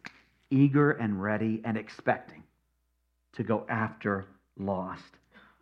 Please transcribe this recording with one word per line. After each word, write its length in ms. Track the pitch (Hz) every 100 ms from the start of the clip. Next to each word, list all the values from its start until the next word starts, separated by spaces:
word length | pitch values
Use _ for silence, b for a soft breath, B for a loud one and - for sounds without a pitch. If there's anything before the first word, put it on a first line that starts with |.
| B B B B B
eager 420 | 135 143 143 147
and 300 | 147 110 95
ready 380 | 104 107 110 110
and 120 | 117 107
expecting 680 | 107 - 127 110 - - - _ _ _ _ _ _ _ _
to 80 | -
go 240 | 113 104 -
after 580 | 117 107 - 107 98 98 - _ -
lost 600 | 98 92 92 - - _ _ b b b